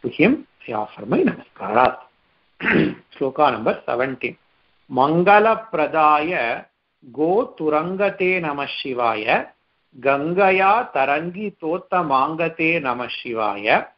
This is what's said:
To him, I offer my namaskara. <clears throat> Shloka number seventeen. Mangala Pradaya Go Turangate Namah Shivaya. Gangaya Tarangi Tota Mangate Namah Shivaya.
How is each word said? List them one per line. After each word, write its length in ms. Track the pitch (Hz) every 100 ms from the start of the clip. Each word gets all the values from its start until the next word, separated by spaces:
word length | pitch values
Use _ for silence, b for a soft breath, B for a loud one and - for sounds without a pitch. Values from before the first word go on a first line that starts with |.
To 60 | 123
him, 360 | - 175 311 - _ -
I 40 |
offer 340 | 110 104 - 107
my 120 | 233
namaskara. 800 | 294 - - - - 110 123 - - _ _ _ _ _
<clears throat> 360 | - 170 156 - _ -
Shloka 360 | 135 131 143
number 280 | 113 113 - -
seventeen. 500 | 120 135 127 123 - _ _ _ _ _
Mangala 800 | 131 139 165 180 208 220 220 -
Pradaya 920 | 156 147 160 151 151 156 175 117 - - _ _ _ 139
Go 420 | 120 160 196 269 -
Turangate 840 | 156 151 170 190 202 196 185 185
Namah 260 | 160 143 139 -
Shivaya. 680 | 143 123 120 110 110 185 - _ _ _ _ 131
Gangaya 920 | 135 139 156 175 196 190 190 220 240
Tarangi 600 | 139 135 147 170 175 214 -
Tota 420 | 160 175 - 185
Mangate 800 | 160 135 139 160 165 165 160 170
Namah 260 | 139 123 120 -
Shivaya. 600 | 123 113 107 101 107 165 -